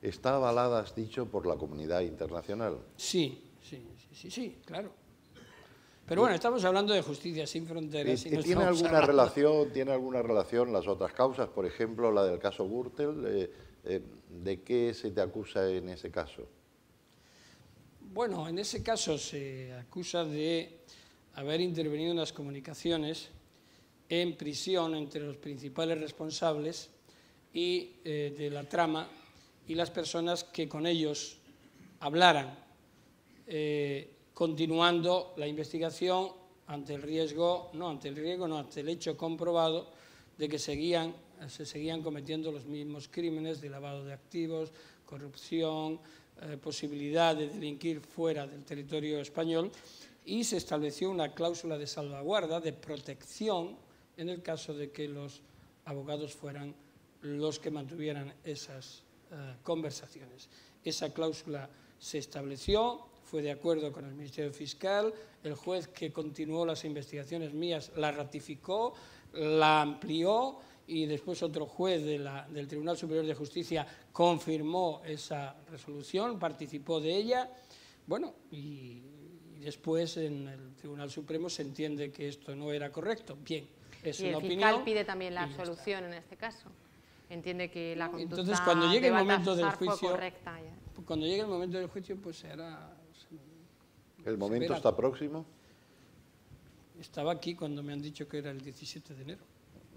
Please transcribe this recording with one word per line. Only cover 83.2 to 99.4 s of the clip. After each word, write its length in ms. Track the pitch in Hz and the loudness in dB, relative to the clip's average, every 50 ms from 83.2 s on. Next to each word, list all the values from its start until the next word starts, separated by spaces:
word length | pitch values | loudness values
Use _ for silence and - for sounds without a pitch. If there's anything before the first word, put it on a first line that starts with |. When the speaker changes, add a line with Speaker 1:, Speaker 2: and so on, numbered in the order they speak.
| - - 135 143 143 | -4 -14 -14 -14 -6
Speaker 2:
Bien, 220 | - 160 151 - - - - - - - - - | -6 -6 -6 -6 -10 -20 -20 -20 -20 -20 -6 -6
es 160 | 160 147 - | -4 -4 0
Speaker 3:
Y 60 | 190 180 | 0 0
el 80 | 170 | 0
Speaker 2:
una 60 | 151 | 0
Speaker 3:
fiscal 320 | 170 190 180 185 214 214 220 | 0 0 2 6 6 6 6
Speaker 2:
opinión 80 | 240 262 | 6 4
Speaker 3:
pide 200 | 233 220 214 202 | 2 2 2 0
también 280 | 208 196 185 185 185 180 | 0 -4 -4 -4 -4 -2
la 100 | 180 175 | -4 -4
Speaker 2:
y 20 | |
ya 60 | 147 | -4
está. 100 | 139 139 180 | -4 -6 -6
Speaker 3:
absolución 400 | 175 170 165 - 214 202 190 180 | -6 -6 -6 -4 -4 -4 -4 -4
en 100 | 175 175 | -8 -10
este 200 | 170 170 - 190 | -12 -14 -16 -14
caso. 320 | - - 226 226 - - - - - - - - - - - - - - - | -10 -8 -10 -10 -10 -18 -20 -20 -20 -20 -20 -20 -20 -20 -20 -20 -20 -18 -12
Entiende 420 | 175 170 156 175 180 180 180 175 | -12 -8 -6 -4 -4 -4 -4 -4
que 240 | 175 175 170 165 165 | -4 -6 -6 -4 -2
la 160 | 160 165 170 | -2 -4 -4
conducta 240 | 175 170 175 170 170 175 | -4 -6 -6 -4 -2 -2
Speaker 2:
Entonces, 180 | 185 180 208 - 180 | 2 2 2 4 6
cuando 240 | 180 170 165 165 165 | 8 8 8 8 6
llegue 140 | 180 240 | 6 8
Speaker 3:
de 60 | 254 254 | 6 8
Speaker 2:
el 60 | 226 | 8
momento 420 | 190 190 196 196 185 175 190 190 | 8 8 6 6 6 6 4 4
del 100 | 175 175 | 4 4
Speaker 3:
Baltasar 120 | 196 196 - | 2 2 2
fue 80 | 185 190 | 2 0
Speaker 2:
juicio, 240 | 202 - - 180 | 0 2 2 0
Speaker 3:
correcta, 480 | 180 180 185 185 180 180 - 175 165 165 | 0 0 -2 -4 -8 -10 -14 -12 -12 -12
ya. 420 | 160 160 170 170 - - - - 170 | -14 -16 -16 -16 -16 -16 -16 -16 -8
Speaker 2:
cuando 200 | - 165 156 156 | -4 -2 0 2
llegue 160 | 160 185 202 | 2 2 0
el 60 | 214 214 | 0 0
momento 300 | 190 175 180 185 175 190 | 0 -2 -2 -2 -2 -4
del 100 | 180 170 | -4 -4
juicio, 300 | - 202 185 - 196 190 | -8 -10 -8 -8 -8 -8
pues 160 | 190 180 160 - | -8 -12 -12 -12
se 140 | - 160 | -14 -14
hará, 420 | 151 151 165 165 160 147 156 156 147 147 - - - | -12 -12 -12 -12 -12 -14 -16 -18 -20 -20 -20 -20 -20
se, 220 | - - - 165 151 135 147 160 160 165 175 - _ - _ _ - _ - _ - 165 - | -20 -20 -20 -20 -20 -20 -20 -20 -20 -20 -20 -20 _ -20 _ _ -20 _ -20 _ -10 -4 -4
Speaker 1:
¿El 60 | 110 | -2
Speaker 2:
se 20 | 104 | 0
Speaker 1:
momento 280 | 98 101 113 120 127 | 0 0 0 0 0
Speaker 2:
verá. 100 | 170 - | 0 -2
Speaker 1:
está 200 | 160 139 120 104 | 4 4 4 4
próximo? 500 | - 113 135 123 - 151 147 147 160 160 - - - - - - - _ _ - - - - - - - - _ - - - - - - - - - - _ - 170 | 6 2 0 2 0 -6 -6 -6 -8 -10 -12 -18 -20 -20 -20 -20 -20 _ _ -20 -20 -20 -20 -20 -20 -20 -20 _ -20 -20 -20 -20 -20 -20 -20 -20 -20 -20 _ -20 -20
Speaker 2:
Estaba 320 | 165 - - 160 143 160 | -20 -12 -8 -2 0 0
aquí 240 | 175 170 - 165 175 | 0 0 -2 -6 -6
cuando 260 | 170 165 151 147 143 143 | -4 -6 -6 -6 -6 -6
me 100 | 143 147 | -6 -8
han 80 | 143 | -8
dicho 260 | 143 151 147 - 151 143 | -8 -8 -10 -10 -12 -8
que 100 | - 147 | -8 -8
era 140 | 139 147 | -8 -6
el 100 | 139 135 | -10 -10
diecisiete 520 | 131 143 131 - 151 135 - 156 - - 151 | -12 -14 -14 -14 -14 -12 -12 -14 -14 -16 -18
de 80 | 131 131 | -14 -14
enero. 200 | 139 175 - | -14 -14 -16